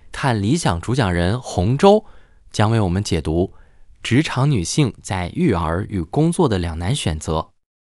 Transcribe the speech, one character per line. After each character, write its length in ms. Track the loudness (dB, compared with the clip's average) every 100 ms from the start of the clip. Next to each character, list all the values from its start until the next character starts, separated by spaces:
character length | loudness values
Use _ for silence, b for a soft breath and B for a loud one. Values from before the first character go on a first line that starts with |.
| b
看 320 | -4 -2 0
理 140 | 0 0
想 240 | 0 -2
主 140 | -2
讲 180 | 0 0
人 280 | 2 0 -2
洪 380 | -4 -2 0 4
舟 260 | 6 6 b b b b b
将 220 | 0 2
为 80 | 2
我 80 | 2
们 140 | 0
解 180 | -2 -2
读 340 | 0 0 -2 b b b b -16
职 200 | 0 0
场 280 | 0 0 0
女 140 | 0
性 300 | 0 0 0 -2
在 280 | -8 -6 -6
育 180 | -2 0
儿 320 | 0 0 -2 -4
与 120 | -6
工 300 | -4 0 0
作 160 | 2 0
的 100 | 0
两 200 | -2 -4
难 160 | -4
选 240 | -2 -2 -4
择。 320 | -4 -4 -6 _ _ _